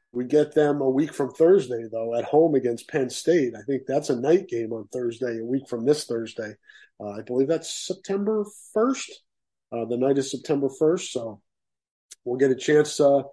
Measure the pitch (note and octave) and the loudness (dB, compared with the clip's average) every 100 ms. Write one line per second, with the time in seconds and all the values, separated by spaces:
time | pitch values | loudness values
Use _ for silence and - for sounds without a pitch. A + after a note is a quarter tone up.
0 | _ B2 B2 D3 D3+ D#3 D3 C#3+ C3+ C3 | _ -8 0 2 2 2 2 2 0 0
1 | D3+ - C3 - E3 F#3+ B2 A#2 A2+ A2+ | -2 -4 -6 2 6 6 2 -6 -6 -6
2 | A2+ A#2 A2+ D3 E3 C3+ B2 A#2 - D3+ | -4 -4 2 4 4 4 0 -4 -4 -4
3 | B2+ - - F3 B2+ - - C3+ - C#3 | -4 -2 2 2 2 -4 -6 -6 -2 -4
4 | D3 A#2+ C3+ F3+ G3 A#2 A2 A2+ G2+ B2+ | -2 -2 2 2 2 -6 -6 -8 -8 -6
5 | A#2+ A2+ B2 A2+ A#2 C3 C3 A#2 B2 D3 | -6 -4 -6 -6 -4 -6 -4 -2 0 0
6 | - A#2 A2 - G#2+ G#2 _ - _ - | -2 -6 -8 -10 -12 -14 _ -20 _ -14
7 | G#2 G2+ A2 B2 C3+ D#3+ - - - F#3 | -12 -10 -4 0 0 0 -4 -10 -10 -10
8 | - G3 G3+ G#3+ G#3 - - G#3+ B3 C4 | -6 -4 -2 -2 -4 -12 -6 0 0 0
9 | - - _ _ _ _ _ A#2 A2+ A#2+ | -8 -16 _ _ _ _ _ -8 -4 0
10 | C3 C#3 C3+ C3+ - C#3+ C#3 - D#3 F3+ | 2 2 0 -6 -4 -2 -2 0 2 2
11 | - B2+ A2+ G#2 _ _ _ _ _ _ | -4 -8 -8 -12 _ _ _ _ _ _
12 | _ - B2 B2+ C3+ B2+ - D3+ D3+ - | _ -12 -6 2 2 2 4 4 4 2
13 | C#3+ C#3 C#3 | 4 4 0